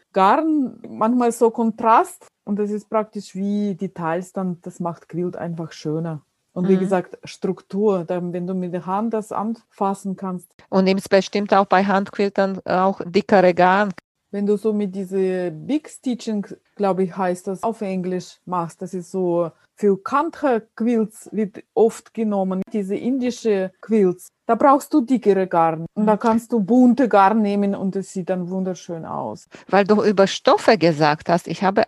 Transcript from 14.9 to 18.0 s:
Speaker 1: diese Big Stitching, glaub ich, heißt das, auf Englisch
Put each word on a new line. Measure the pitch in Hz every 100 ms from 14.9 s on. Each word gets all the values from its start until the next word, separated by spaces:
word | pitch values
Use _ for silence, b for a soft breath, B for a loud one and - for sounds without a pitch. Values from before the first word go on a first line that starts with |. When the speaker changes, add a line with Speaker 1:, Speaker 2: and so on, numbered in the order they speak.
Speaker 1:
diese | 190 185 190 190 185 180
Big | 156 156 294 -
Stitching, | - - 240 - 208 190 - _ -
glaub | 202 185
ich, | 190 180
heißt | 185 180 -
das, | 185
auf | 226 220
Englisch | 202 190